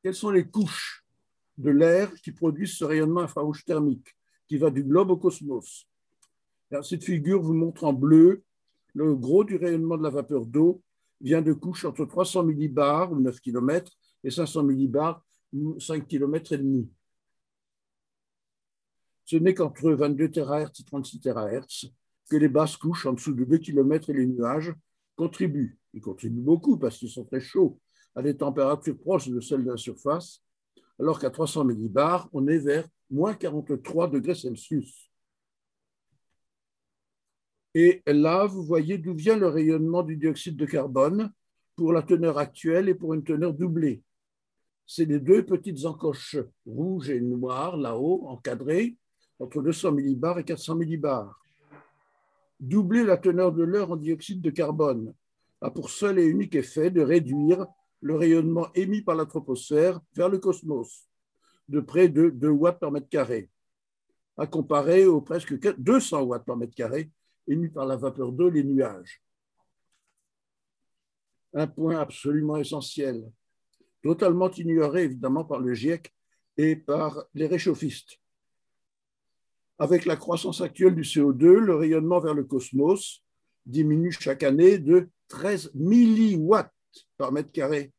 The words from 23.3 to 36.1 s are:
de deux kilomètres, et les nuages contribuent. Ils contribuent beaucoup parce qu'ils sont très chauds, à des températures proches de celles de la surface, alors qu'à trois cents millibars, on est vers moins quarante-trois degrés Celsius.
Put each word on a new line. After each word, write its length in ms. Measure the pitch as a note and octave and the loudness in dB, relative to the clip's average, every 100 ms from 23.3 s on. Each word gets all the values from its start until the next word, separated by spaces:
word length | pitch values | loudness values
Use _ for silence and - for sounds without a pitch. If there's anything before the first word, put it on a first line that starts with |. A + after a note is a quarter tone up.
de 120 | B2+ B2 | -4 2
deux 120 | D#3+ | 0
kilomètres, 520 | E3 C#3+ C3+ D#3 D#3 | 2 2 2 0 -2
et 40 | |
les 140 | C3+ B2+ | -2 0
nuages 460 | B2 A#2 D3 E3 D#3+ _ _ _ - | -2 -2 -4 -6 -12 _ _ _ -8
contribuent. 640 | E3+ - F#3 C#3+ B2 - _ | -6 -4 -4 -2 -4 -6 _
Ils 80 | A2 | -14
contribuent 400 | A2 F#2 A2+ A#2 | -12 -10 -8 -4
beaucoup 360 | B2+ E3 C#4 G3+ | 0 2 2 0
parce 200 | A#2+ - | 0 -6
qu'ils 120 | A#2 | -14
sont 140 | - | -12
très 160 | A2 C3 | -8 -8
chauds, 400 | - - D#3+ - _ _ _ - | -4 2 0 0 _ _ _ -6
à 60 | |
des 160 | C#3 C#3 | -4 -2
températures 640 | C#3+ C#3 C#3 D3 D#3+ C3 | -4 0 0 0 -4 -8
proches 300 | D#3+ F#3 C3 | -2 -2 -2
de 100 | B2 | -8
celles 240 | A#2 C#3 | -4 -4
de 80 | B2+ | -4
la 60 | A#2+ | -6
surface, 680 | - - C#3+ D#3+ E3+ - _ _ _ _ _ _ | -10 -8 -4 -4 -6 -20 _ _ _ _ _ _
alors 200 | D3+ D#3 | -2 -2
qu'à 120 | C#3 | -4
trois 160 | C3+ D#3+ | -4 -4
cents 180 | D#3+ C3 | 0 0
millibars, 640 | A2 A2+ G#2 D3+ F3+ - | -2 -2 0 2 0 -4
on 160 | D3 C#3 | -4 0
est 120 | D#3+ | 0
vers 280 | C#3+ D3 D#3+ _ _ | 2 -2 -4 _ _
moins 240 | C3+ G3 | -2 -2
quarante-trois 760 | G#3 F3 D3+ D3 C#3 - D#3+ E3+ | -2 -6 -6 -6 -8 -4 -2 -2
degrés 280 | D3 B2+ F3 | -2 -4 -6
Celsius. 760 | B2+ A2+ - D#3 - - _ _ _ _ _ _ _ _ _ _ _ | -6 -10 -6 -6 -6 -20 _ _ _ _ _ _ _ _ _ _ _